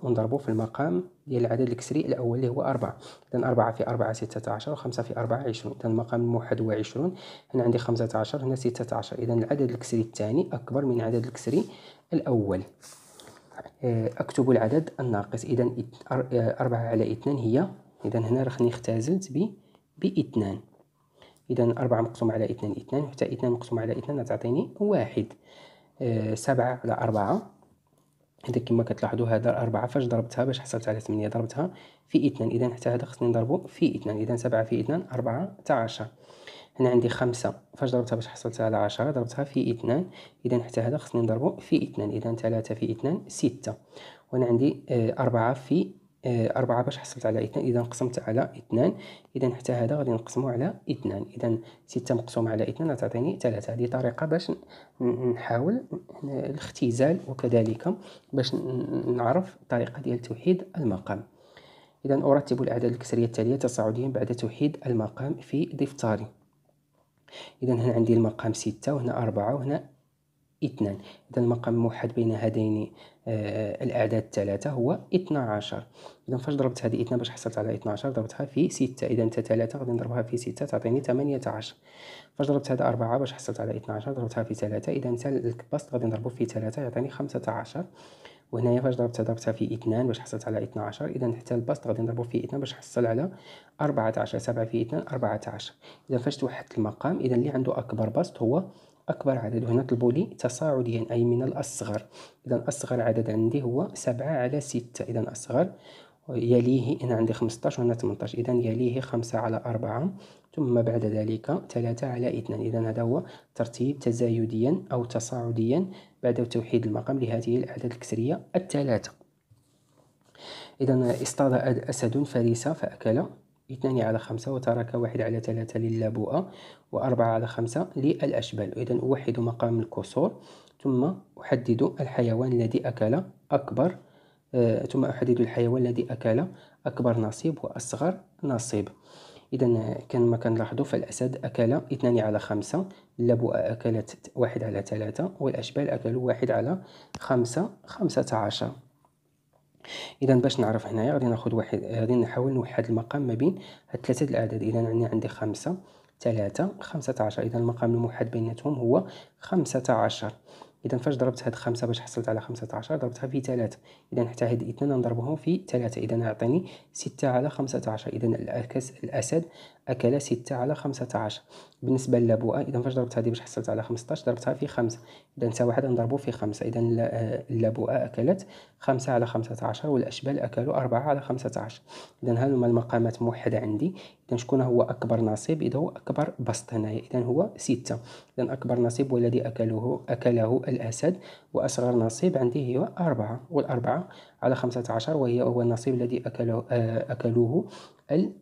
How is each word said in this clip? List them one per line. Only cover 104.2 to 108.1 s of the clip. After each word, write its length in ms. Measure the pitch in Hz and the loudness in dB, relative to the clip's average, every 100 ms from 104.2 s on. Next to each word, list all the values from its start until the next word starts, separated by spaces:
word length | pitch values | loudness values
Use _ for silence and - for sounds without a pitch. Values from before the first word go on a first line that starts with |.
| 135 147 | 0 0
على 240 | 123 147 | 0 -2
ستة. 420 | - 123 - - | -2 -6 -6 -8
إذا 300 | 110 117 - | -4 -2 -2
أصغر 400 | 110 - 123 185 - - - - _ - | -6 0 2 2 -2 -20 -20 -20 _ -8
يليه، 760 | 123 120 123 120 131 117 - | -2 4 6 6 4 2 0
هنا 100 | 123 | 2
عندي 180 | 113 113 | 2 2
خمستاش 460 | 110 113 - 151 - | 2 0 0 -2 2
وهنا 160 | 120 | 2
تمنتاش. 400 | 117 104 | 2 0